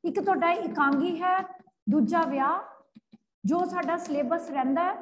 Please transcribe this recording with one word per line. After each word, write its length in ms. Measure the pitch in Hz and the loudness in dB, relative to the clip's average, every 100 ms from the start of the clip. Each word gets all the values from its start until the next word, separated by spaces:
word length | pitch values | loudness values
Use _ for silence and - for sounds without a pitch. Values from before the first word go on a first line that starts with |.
| 349 | -4
ਇੱਕ 140 | 370 | -2
ਤੁਹਾਡਾ 320 | 392 359 339 | 0 2 2
ਇਕਾਂਗੀ 680 | 359 339 294 285 277 349 330 | 0 -2 2 2 2 0 0
ਹੈ, 200 | 370 370 370 - _ _ - | 0 0 -2 -14 _ _ 0
ਦੂਜਾ 340 | 294 220 339 | 2 4 2
ਵਿਆਹ, 360 | 302 277 269 359 - - _ - _ - _ _ 196 | 0 0 0 -2 -6 -20 _ -20 _ -20 _ _ -2
ਜੋ 200 | 339 359 | 0 0
ਸਾਡਾ 320 | 359 302 339 | -2 -2 -4
ਸਿਲੇਬਸ 520 | - 285 247 339 - | -2 -4 -2 -2 -2
ਰਹਿੰਦਾ 340 | 277 262 277 | -2 0 0
ਹੈ। 120 | 359 370 | 0 -4